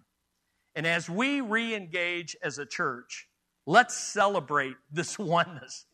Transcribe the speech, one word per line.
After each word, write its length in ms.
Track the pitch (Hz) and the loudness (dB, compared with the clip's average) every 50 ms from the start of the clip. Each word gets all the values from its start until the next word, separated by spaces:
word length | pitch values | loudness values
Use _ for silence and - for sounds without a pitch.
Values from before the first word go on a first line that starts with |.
| _ _ _ _ _ _ _ _ _ _ _ _ _ _ - | _ _ _ _ _ _ _ _ _ _ _ _ _ _ -6
And 120 | 160 151 | -2 0
as 240 | 165 170 170 160 170 | 2 2 0 0 -2
we 300 | 170 202 254 277 285 277 | 0 0 2 2 2 0
re-engage 960 | 254 208 214 226 233 233 220 208 185 165 175 180 175 175 175 175 170 - - - | 0 0 0 0 0 0 -4 -6 -6 -4 -4 -2 -2 0 -2 -4 -6 -8 -10 -6
as 160 | - 151 123 139 | -6 -6 -4 -6
a 80 | 143 | -10
church, 600 | - - - 170 143 123 120 - - - - - _ _ _ _ _ _ _ - | -8 -4 -2 -2 -2 -2 -4 -10 -14 -16 -16 -16 _ _ _ _ _ _ _ 0
let's 300 | 139 175 240 240 240 - | 6 6 6 6 6 2
celebrate 800 | - - - - 208 196 202 202 175 143 131 147 143 135 131 127 - _ - | -8 -6 -4 0 2 4 4 4 0 0 0 0 0 0 0 -4 -12 _ -8
this 260 | 147 170 165 - - - | -4 -4 -2 -2 -4 -4
<laughs> 0 | |
oneness 680 | 208 156 175 190 196 185 170 135 131 127 - - - _ | -2 2 4 4 2 2 -2 -14 -14 -14 -16 -16 -16 _